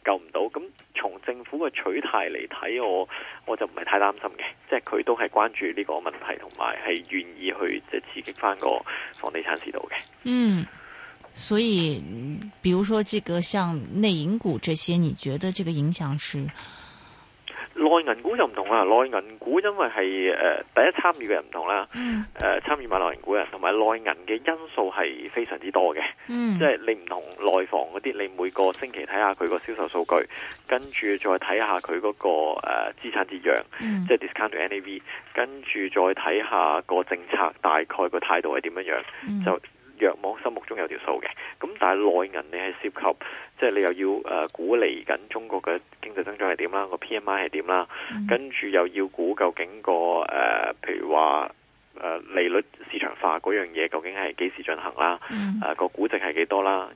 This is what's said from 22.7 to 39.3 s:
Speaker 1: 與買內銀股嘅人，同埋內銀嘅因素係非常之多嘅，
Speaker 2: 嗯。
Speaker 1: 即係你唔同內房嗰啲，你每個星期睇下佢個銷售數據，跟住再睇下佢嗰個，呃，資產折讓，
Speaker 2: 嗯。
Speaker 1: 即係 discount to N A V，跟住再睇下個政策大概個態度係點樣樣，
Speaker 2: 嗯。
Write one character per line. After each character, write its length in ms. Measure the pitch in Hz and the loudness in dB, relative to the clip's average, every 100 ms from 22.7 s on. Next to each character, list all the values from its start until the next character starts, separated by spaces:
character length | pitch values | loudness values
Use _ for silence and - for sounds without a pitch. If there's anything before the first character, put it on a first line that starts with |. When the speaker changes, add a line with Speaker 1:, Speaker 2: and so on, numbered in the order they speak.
| 147 | -4
Speaker 1:
與 80 | 120 | 0
買 120 | 95 | 0
內 160 | 85 62 | 0 -2
銀 40 | |
股 120 | - | -2
嘅 40 | 101 | 0
人， 80 | 82 | -2
同 100 | 95 | -2
埋 120 | 92 | 2
內 260 | 107 110 113 | 4 4 2
銀 60 | 110 78 92 | -2 -4 -4
嘅 80 | 110 | -2
因 320 | 143 160 160 | -2 -2 -4
素 160 | - 95 | -2 0
係 400 | 98 85 62 73 | 0 -2 -4 -6
非 160 | 120 117 | -4 -4
常 120 | 82 | -6
之 120 | 95 | -2
多 220 | 92 90 | 2 2
嘅， 80 | 78 - - - | 2 -4 -6 -8
Speaker 2:
嗯。 300 | 240 233 185 | -2 0 2
Speaker 1:
即 60 | |
係 140 | 151 120 113 | 4 2 0
你 60 | |
唔 140 | 107 87 | -2 -4
同 160 | 90 76 - | -10 -10 -2
內 260 | 98 92 92 | 2 4 2
房 140 | 90 78 | 0 -2
嗰 60 | 95 | -4
啲， 120 | 135 | -6
你 180 | 101 98 92 | -4 -6 -2
每 120 | 90 | -2
個 200 | 95 95 | 2 2
星 180 | 92 131 | 2 -6
期 140 | 113 71 | -8 -4
睇 60 | |
下 200 | 98 104 | 2 2
佢 160 | 95 85 | 2 0
個 80 | 87 | 0
銷 180 | - | -4
售 140 | 107 80 | -4 -2
數 160 | 87 | -2
據， 240 | 82 87 - - - - - | 2 2 2 -6 -12 -14 -2
跟 100 | 127 | -2
住 280 | 139 135 107 101 | -2 -2 0 0
再 220 | 104 92 | 2 0
睇 200 | - 101 | 0 0
下 200 | 107 90 | 2 0
佢 200 | - 85 | 0 -2
嗰 120 | 104 | -2
個， 160 | 104 98 78 78 - - | 0 2 2 2 0 0
呃， 240 | 58 52 - | 0 -2 -6
資 80 | 120 | -4
產 140 | 107 | -2
折 120 | 95 92 | -2 -2
讓， 140 | 90 60 - - | 2 2 0 -6
Speaker 2:
嗯。 260 | 226 196 180 | -2 0 2
Speaker 1:
即 80 | |
係 140 | - 98 | 2 2
discount 220 | - 107 | -4 -2
to 80 | 98 | -2
N 140 | 92 | -2
A 80 | 101 | -4
V， 200 | 98 95 - - - | -8 -10 -12 -14 -6
跟 300 | - 123 139 | -2 -2 -4
住 160 | - 107 95 | -6 -2 0
再 260 | 101 92 98 | 4 4 4
睇 260 | 82 101 110 | 2 0 2
下 320 | 101 82 78 | 2 4 2
個 200 | - 90 | 0 0
政 140 | 87 87 - | 0 -4 -2
策 240 | - 87 - | 0 0 2
大 160 | - 78 | 4 4
概 60 | |
個 340 | 80 - 87 90 | 2 0 0 0
態 240 | - 85 | 2 2
度 120 | 80 69 | 2 -2
係 20 | |
點 140 | 80 | -2
樣 80 | 87 | -6
樣， 180 | 90 65 - - | -4 -4 -4 -10
Speaker 2:
嗯。 160 | 180 | -6